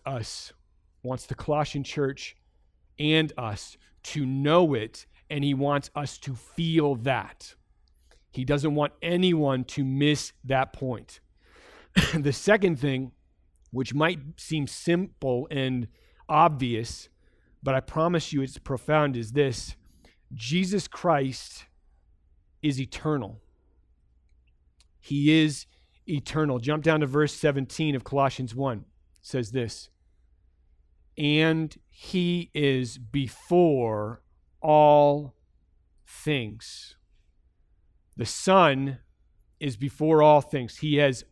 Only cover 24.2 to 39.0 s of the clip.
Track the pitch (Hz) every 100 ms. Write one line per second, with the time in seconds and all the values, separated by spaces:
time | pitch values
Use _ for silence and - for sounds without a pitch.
24.2 | _ _ _ _ _ _ _ _ - 143
25.2 | 147 160 156 139 - _ _ _ - 147
26.2 | - 156 151 123 120 156 156 151 139 143
27.2 | 147 - 151 139 127 - 156 135 - 139
28.2 | 135 - 123 120 135 107 - _ _ _
29.2 | - 131 107 127 113 - - _ _ _
30.2 | _ _ _ _ _ _ _ _ _ -
31.2 | 147 151 160 160 156 - _ - - 185
32.2 | 175 175 165 151 143 131 120 131 113 143
33.2 | 123 - - 175 170 135 113 107 107 117
34.2 | _ _ _ _ 156 151 151 147 147 147
35.2 | 143 - _ _ _ _ _ _ - -
36.2 | 151 139 110 110 - - - - _ _
37.2 | _ _ _ _ _ _ _ _ _ -
38.2 | 113 - 190 190 156 135 139 131